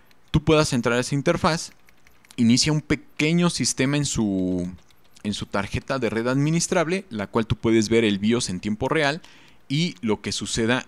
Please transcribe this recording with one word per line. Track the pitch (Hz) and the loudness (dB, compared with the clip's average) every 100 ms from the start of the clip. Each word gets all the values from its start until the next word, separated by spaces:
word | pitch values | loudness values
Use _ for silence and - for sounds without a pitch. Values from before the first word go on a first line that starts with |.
| _ - - | _ -20 -4
tú | 156 | 0
puedas | 151 151 151 | 4 4 4
entrar | 127 120 120 | 0 0 0
a | |
esa | 123 139 | 0 -2
interfaz, | 151 170 180 160 - - - - - - - - | 0 0 0 -2 -6 -16 -20 -20 -20 -20 -14 0
inicia | 113 127 151 | 4 4 4
un | 151 | 0
pequeño | - 151 - - 151 170 175 | 0 -4 -4 -2 0 2 2
sistema | - 123 - 131 147 | 0 -2 0 0 0
en | 139 | -2
su, | - 107 95 92 92 90 92 - - - - | -2 0 0 0 -2 -4 -10 -20 -20 -20 -12
en | 107 | -8
su | 101 - | -6 -6
tarjeta | 104 98 - - 135 | -4 -4 -6 -4 -4
de | 110 | -2
red | 107 120 | -2 0
administrable, | 135 147 165 - 185 156 190 - | 0 0 0 0 0 -2 -4 -6
la | 107 98 | -8 -4
cual | 117 113 | -2 -2
tú | 117 | 0
puedes | 117 113 104 | 2 4 4
ver | 113 110 | 4 4
el | 98 | 2
bios | 107 117 123 | 2 0 0
en | 90 | -4
tiempo | 104 104 131 | -4 -4 -2
real | 156 143 156 - - - - - | 0 0 -2 -8 -20 -20 -20 -4
y | 139 175 - | -2 -2 -2
lo | 110 104 | -2 -2
que | 104 | -2
suceda | - 104 - 113 127 | -6 -4 -2 0 0